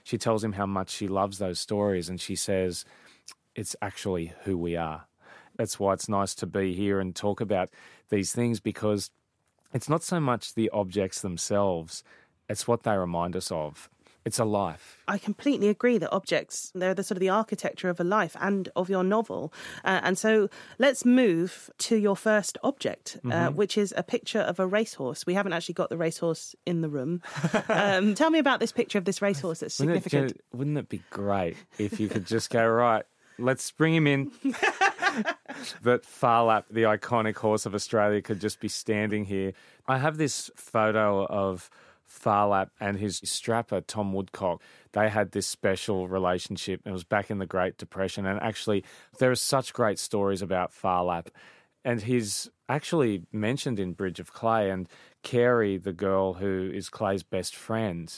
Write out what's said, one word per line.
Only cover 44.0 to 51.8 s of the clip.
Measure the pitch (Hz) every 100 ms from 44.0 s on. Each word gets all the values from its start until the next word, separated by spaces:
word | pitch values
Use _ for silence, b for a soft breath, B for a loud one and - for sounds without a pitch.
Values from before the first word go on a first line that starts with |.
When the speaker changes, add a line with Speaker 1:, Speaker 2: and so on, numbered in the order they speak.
| 101
Speaker 1:
Woodcock. | 95 92 - 95 85 B B B
They | 101 107
had | 107 92
this | 104 -
special | - 101 95 - 95 90
relationship. | 95 90 90 - 98 - 92
It | 104
was | 92
back | 87 104 -
in | 101
the | 92
Great | 95 92 -
Depression. | 85 95 95 - 95
And | 101
actually, | 113 - - 101 - B B -
there | 127
are | 123
such | - 135 -
great | - 110 95
stories | - 104 98 95
about | 92 92 90
Phar | - 95 90
Lap. | 90 85 - - B B B B